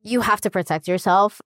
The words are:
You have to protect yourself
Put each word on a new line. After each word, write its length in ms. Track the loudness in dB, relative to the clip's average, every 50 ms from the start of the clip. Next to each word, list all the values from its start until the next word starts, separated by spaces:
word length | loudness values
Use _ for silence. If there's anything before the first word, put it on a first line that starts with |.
You 180 | -8 -4 -2 -2
have 220 | 0 0 0 0
to 80 | -2 -2
protect 360 | -2 -2 -2 -2 -4 -4 -2
yourself 540 | -4 -4 -2 0 2 4 4 4 2 -2 -8 _